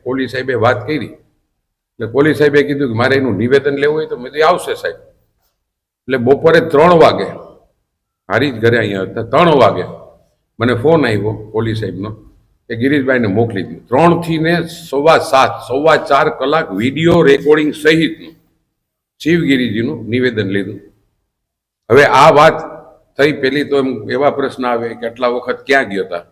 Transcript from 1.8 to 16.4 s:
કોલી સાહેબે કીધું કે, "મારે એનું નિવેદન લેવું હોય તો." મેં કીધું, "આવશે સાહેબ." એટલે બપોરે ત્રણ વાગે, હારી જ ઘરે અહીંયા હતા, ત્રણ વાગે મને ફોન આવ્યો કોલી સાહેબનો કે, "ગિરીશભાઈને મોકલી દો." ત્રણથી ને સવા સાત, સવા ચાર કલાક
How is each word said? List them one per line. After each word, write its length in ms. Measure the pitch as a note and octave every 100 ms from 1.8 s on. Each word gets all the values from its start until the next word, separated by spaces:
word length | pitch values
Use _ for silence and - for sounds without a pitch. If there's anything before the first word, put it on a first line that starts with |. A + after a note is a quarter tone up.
| _ - A2
કોલી 260 | A#2+ D3+
સાહેબે 300 | C3 D3 C#3+
કીધું 240 | C3+ C#3 C#3
કે, 60 |
"મારે 220 | A2 B2+ C3+
એનું 220 | C3+ G2
નિવેદન 380 | A#2+ C#3 C#3 C#3
લેવું 200 | C#3+ D#3
હોય 100 | D3+
તો." 120 | C#3
મેં 140 | B2
કીધું, 180 | C#3+ D#3
"આવશે 240 | F3+ C3+
સાહેબ." 240 | A2 - -
એટલે 1200 | - _ _ _ _ _ _ _ _ _ - C3
બપોરે 420 | A#2 C#3+ D#3+ D#3+
ત્રણ 340 | B2 C#3 E3+
વાગે, 300 | E3+ C3 F#2+ F#2+ - - - _ _ _ _ _ _ -
હારી 200 | G#2 D3
જ 40 | A2+
ઘરે 220 | A#2 A#2
અહીંયા 240 | G#2+ G2
હતા, 220 | F#2+ A#2
ત્રણ 320 | G#2+ C3 F3 C#3+
વાગે 280 | G#2+ F2+ E2+ - - _ _ _ _ -
મને 140 | A#2
ફોન 340 | A2+ C#3 E3 B2+
આવ્યો 260 | G#2 G#2
કોલી 420 | G#2+ - A2 A2+ G#2+
સાહેબનો 340 | G2+ F2+ G#2 G#2 - _ _ _ -
કે, 80 | A#2
"ગિરીશભાઈને 520 | C3 D3 C3 B2+ A2
મોકલી 360 | G2+ A#2 G2
દો." 160 | E2 E2
ત્રણથી 580 | - B2+ E3+ E3+ E3 D#3+
ને 300 | D#3+ F3 D#3+ - -
સવા 280 | C3+ D#3 D3+
સાત, 320 | - C3+ B2+ - -
સવા 280 | B2+ D#3 D3+
ચાર 340 | - C#3 D#3
કલાક 420 | -